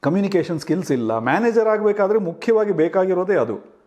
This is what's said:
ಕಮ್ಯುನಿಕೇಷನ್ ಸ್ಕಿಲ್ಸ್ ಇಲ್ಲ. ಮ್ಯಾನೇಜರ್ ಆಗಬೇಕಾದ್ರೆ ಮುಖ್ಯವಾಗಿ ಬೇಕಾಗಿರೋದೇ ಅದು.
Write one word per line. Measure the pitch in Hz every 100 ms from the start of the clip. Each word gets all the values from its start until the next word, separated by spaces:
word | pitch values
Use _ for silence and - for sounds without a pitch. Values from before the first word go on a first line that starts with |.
ಕಮ್ಯುನಿಕೇಷನ್ | 139 180 196 190 147 165
ಸ್ಕಿಲ್ಸ್ | - 185 175
ಇಲ್ಲ. | 135 113 113
ಮ್ಯಾನೇಜರ್ | 117 160 233 226 220
ಆಗಬೇಕಾದ್ರೆ | 214 214 208 196 214
ಮುಖ್ಯವಾಗಿ | 180 170 - 220 208
ಬೇಕಾಗಿರೋದೇ | 170 160 185 190 180 185 190
ಅದು. | 117 98 - _